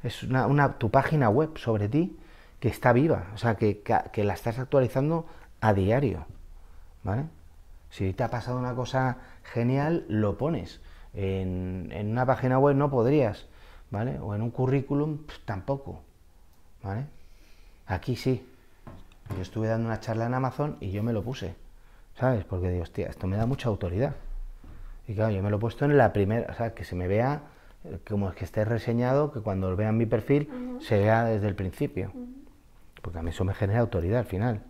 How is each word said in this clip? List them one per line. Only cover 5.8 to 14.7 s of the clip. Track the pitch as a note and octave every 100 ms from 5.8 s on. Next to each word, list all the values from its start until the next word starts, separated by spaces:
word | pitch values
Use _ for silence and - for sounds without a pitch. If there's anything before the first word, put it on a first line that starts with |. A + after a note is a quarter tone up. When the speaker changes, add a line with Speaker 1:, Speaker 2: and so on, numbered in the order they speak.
| F#2+ A#2+ C#3 F2 - - - - - - - -
Speaker 1:
¿vale? | G2 A2 D#3+ - - - - - -
Si | - F#2+
te | F#2+
ha | A#2
pasado | A#2+ A#2+ B2+
una | B2+ A#2+
cosa | A#2+ C3 C3 B2 - -
genial, | - A#2+ A#2 C3+ D3 E3+ -
lo | G#2+ G#2 F#2+
pones. | D3 D3 F2 - - - -
En, | G#2 F#2+ F#2+ F#2 F#2 F2+ F#2 D#2+
en | D#2 G#2
una | A#2+ B2+
página | A#2 B2+ B2+
web | C#3+ C#3
no | C#3+
podrías, | C3 A2+ D3+ A2+ - - - - - -
¿vale? | G2+ A#2+ C#3+
O | F#2+ G#2
en |
un | A#2
currículum, | A#2+ B2+